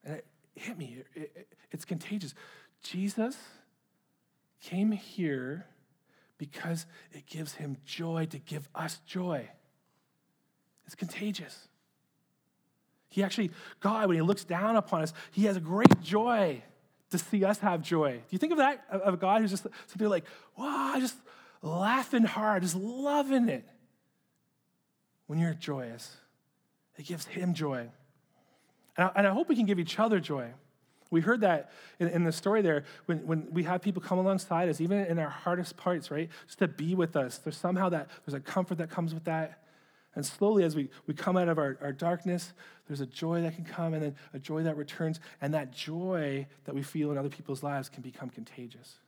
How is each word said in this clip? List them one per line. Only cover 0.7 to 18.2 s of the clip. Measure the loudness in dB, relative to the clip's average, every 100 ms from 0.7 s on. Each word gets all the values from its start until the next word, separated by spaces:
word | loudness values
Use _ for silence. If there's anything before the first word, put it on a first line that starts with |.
| -10
me. | -12 -12 -16
It, | -14 -14 -16
it, | -20 _ _
it's | -14 -8
contagious. | -8 -6 -6 -6 -12 -20 -20 -20 _
Jesus | -8 -2 -2 0 -2 -2 -16 -20 _ _ _ _ _ _ _ _ _ _
came | -6 0 2
here | 0 -6 -4 -2 -2 -4 -8 -12 _ _ _ _ _ _ _
because | -12 -8 -4 -4 -6 -20 -20
it | -20 -14
gives | -10 -10
him | -8 -8 -8 -10
joy | -6 -2 -2 -2
to | -6
give | -8 -10 -8
us | -8 -8 -8 -8
joy. | -4 -2 -2 -6 -16 _ _ _ _ _ _ _ _ _ _ _ _ -20
It's | -10
contagious. | -8 -4 -4 -4 -8 -18 -20 _ _ _ _ _ _ _ _ _ _ _ _ _ _
He | -2
actually, | 0 0 -2 -4 -18 -4
God, | -2 2 2
when | 4
he |
looks | 4 2 -2
down | 0 4 4
upon | 2 0
us, | -2 -6 -8
he | 2 2
has | 2
a |
great | 0 6 6 6
joy | 2 0 2 2 2 0 -10 _ _ _ _
to | -6
see | -2 2 2
us | 2
have | 2 0
joy. | 0 2 2
Do | 0